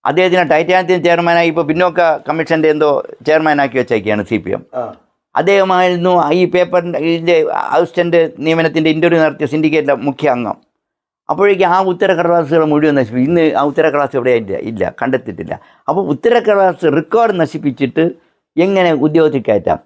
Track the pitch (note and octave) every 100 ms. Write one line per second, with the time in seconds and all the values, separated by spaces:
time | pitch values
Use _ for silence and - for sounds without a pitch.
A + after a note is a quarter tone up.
0 | - D#3 F#3 F#3 D#3+ D#3 E3 F#3 F3 F3+
1 | E3+ E3+ E3+ E3+ E3+ D#3+ D3+ D#3+ F3+ E3+
2 | E3 C#3+ - D#3+ D#3 D#3+ D#3 D3+ D3+ C#3
3 | - - - D#3 D#3 D3 C#3 B2+ A#2+ A2+
4 | G2 G#2+ G2 A2+ F2 G#2 - B2 A#2 -
5 | _ _ _ A#2+ E3+ G3 F#3+ F#3 F#3 F3+
6 | F3+ F3+ D3 E3+ F3+ F3+ F3 F3+ F3 -
7 | D#3+ E3 E3 E3 D#3 - - D3+ E3+ -
8 | E3+ E3+ D#3+ - D#3 E3 E3 D#3+ D#3+ D#3
9 | E3+ E3 D#3 D3+ D3 D#3 D#3 D#3 C#3+ C3+
10 | C#3 C3 D3+ B2 A2+ - _ _ _ _
11 | _ _ - - G3+ F#3+ F#3 F3+ F#3+ F3+
12 | F#3+ E3+ E3+ E3+ D3 E3 D#3 D3 D3+ C#3+
13 | A#2 B2 C3 E3+ D#3 A2 C#3+ D3 D#3 C#3+
14 | C#3 C3+ B2 A#2+ G2+ F#2+ - A2 F2+ -
15 | B2 C3 A#2 F2 E2+ - _ _ - E3
16 | F#3 C#3 A#3 A#3+ G#3+ G3+ F#3+ E3+ E3 E3+
17 | D#3 A3+ A3+ F#3+ D#3 D#3 C#3+ B2 C3+ D#3
18 | E3+ - _ _ _ - F#3 G3 F3 D3+
19 | D3+ D#3+ D#3 C#3+ G#2+ G#2 - D2+